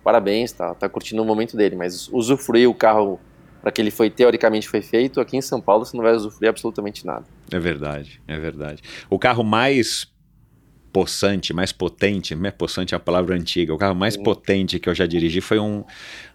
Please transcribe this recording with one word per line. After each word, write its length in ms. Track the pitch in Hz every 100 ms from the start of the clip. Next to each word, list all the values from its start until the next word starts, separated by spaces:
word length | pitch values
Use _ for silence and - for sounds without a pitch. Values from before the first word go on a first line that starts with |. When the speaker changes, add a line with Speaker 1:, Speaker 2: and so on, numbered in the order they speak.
Speaker 1:
parabéns, 480 | - 113 98 107 123
tá, 240 | - 87 85
tá 140 | 98
curtindo 320 | 117 - 110
o 40 | 110
momento 300 | 107 113 110
dele, 220 | 95 92
mas 320 | 90 90 -
usufruir 580 | 123 113 135 - 117 123
o 40 |
carro 440 | - 110 107 101 90 - - - -
pra 100 | 104
que 100 | -
ele 100 | 107
foi, 180 | - 107
teoricamente 580 | - 123 113 113 110 -
foi 140 | 107
feito, 400 | - 117 131 135
aqui 160 | 113 131
em 40 |
São 200 | - 117
Paulo 240 | - 107 123
você 100 | 123
não 80 |
vai 100 | 113
usufruir 360 | 113 104 - 110
absolutamente 560 | 110 113 107 104 - 90
nada. 180 | 58 - - -
Speaker 2:
É 80 | 90
verdade, 600 | 85 71 73 73 73 - -
é 100 | 78
verdade. 440 | 80 73 76 76 - - -
O 80 | 95
carro 280 | 123 120 107
mais 600 | 110 135 135 107 - - _ _ _ _ _ _ _ _
possante, 600 | 95 87 - 101 98 -
mais 180 | 87 95
potente, 640 | - 90 - 98 98 -
né? 160 | 80 98
Possante 460 | - 85 - 92 85
é 20 |
uma 60 |
palavra 320 | - 90 87 87
antiga, 360 | 82 87 80
o 40 | 78
carro 160 | 98 90
mais 200 | 101 101
Speaker 1:
Sim. 80 |
Speaker 2:
potente 560 | 101 - - 98 92 87
que 100 | 92
eu 60 | 85
já 100 | 87
dirigi 340 | 85 82 90
foi 200 | - 107
um, 240 | 107 104 - - - - -